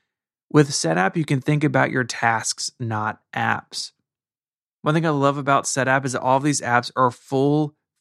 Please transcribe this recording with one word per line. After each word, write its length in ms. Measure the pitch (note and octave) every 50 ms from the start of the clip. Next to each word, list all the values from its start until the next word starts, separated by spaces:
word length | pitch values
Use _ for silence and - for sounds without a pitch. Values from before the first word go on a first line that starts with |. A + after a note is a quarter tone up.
| _ _ _ _ _ _ _ _ _ _
With 220 | - D3+ D3 C#3+
Setapp, 460 | - - - E3 D#3+ F3+ F#3 F#3+ -
you 80 | F3 D3
can 160 | - D3 C3
think 240 | - D3+ D3+ D3 D3+
about 260 | C#3 B2+ C3+ C3+ -
your 140 | - C3 A#2+
tasks, 680 | - - - B2 A2+ A2+ A2 - - - - - - - -
not 420 | A#2+ A2+ A2 G#2+ G#2+ A2 G#2+ - _ _ -
apps. 560 | A#2+ A2+ A2+ A2 - - _ - - - - - _ _ _ _ _ _ _ _ _ _ _ _ _ _ _ _ _
One 100 | - D3+
thing 140 | D3+ E3 D#3+
I 40 | E3
love 280 | D3 C#3 C#3 C#3+ C#3 D3
about 260 | C3 C#3 C#3 B2 -
Setapp 400 | - - C#3 B2 C3 C3+ C#3 C3+
is 80 | C3
that 80 | B2+ -
all 200 | - B2+ C3 C3+
these 200 | C#3 D3+ C#3 -
apps 320 | - A#2+ A#2+ A#2+ B2 - -
are 160 | B2+ B2+ B2
full 640 | A#2 - _ - C#3 C3 C#3 C#3+ D3 D3+ D3+ D3 - _ _ _ _ _